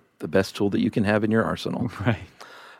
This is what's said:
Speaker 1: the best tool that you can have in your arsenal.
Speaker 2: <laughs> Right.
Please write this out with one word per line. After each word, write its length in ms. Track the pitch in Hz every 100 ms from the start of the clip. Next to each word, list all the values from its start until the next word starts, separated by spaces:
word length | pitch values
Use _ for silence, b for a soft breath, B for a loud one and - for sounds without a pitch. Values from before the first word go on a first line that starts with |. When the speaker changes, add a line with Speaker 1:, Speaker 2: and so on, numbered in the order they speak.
| _ -
Speaker 1:
the 80 | 92
best 280 | 113 113 -
tool 120 | 101
that 100 | 101
you 100 | -
can 140 | - 101
have 180 | 107
in 80 | 107
your 120 | 113 82
arsenal. 440 | - - - - -
Speaker 2:
<laughs> 100 | 101
Right. 120 | 107 - - B B B